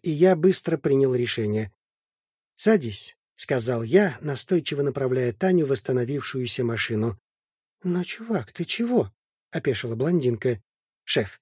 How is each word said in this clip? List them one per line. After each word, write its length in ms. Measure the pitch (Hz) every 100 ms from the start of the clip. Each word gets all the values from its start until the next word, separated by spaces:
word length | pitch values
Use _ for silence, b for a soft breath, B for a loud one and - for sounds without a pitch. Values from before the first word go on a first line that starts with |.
и 80 | 175
я 260 | 147 185 175
быстро 420 | 175 180 - -
принял 360 | 147 135 135
решение. 580 | 127 120 - 104 107 104 - _ _ _ _ _ _ _ -
"Садись", 640 | 214 220 120 101 - - _ -
сказал 480 | - 131 113 120
я, 340 | 113 175 202 127
настойчиво 600 | 151 135 - 180 - 143
направляя 520 | 143 139 131 127 123
Таню 320 | 107 185 180 143
в 60 |
остановившуюся 920 | 135 - 127 120 143 - 131 123 -
машину. 560 | 120 117 - 110 113 101 _ _ _ _ _ _
"Но, 200 | 180 175
чувак, 480 | 180 - 226 202 110
ты 140 | - 170
чего?" 480 | - 233 240 104 - _ _ _
опешила 440 | - - 123 120 113
блондинка. 640 | 143 175 123 113 127 110 _ _ _ _
"Шеф, 360 | - 139 104 -